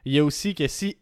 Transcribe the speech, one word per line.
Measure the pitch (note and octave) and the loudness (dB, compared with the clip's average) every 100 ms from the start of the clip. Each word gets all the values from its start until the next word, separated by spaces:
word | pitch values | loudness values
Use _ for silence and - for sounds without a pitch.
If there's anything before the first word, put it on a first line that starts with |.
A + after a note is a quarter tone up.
| C3 | 0
il | |
y | C#3+ | 2
a | |
aussi | D3+ - G3+ | 2 0 -4
que | F3+ C#3 | -2 -2
si | - G3 - | -2 -6 -2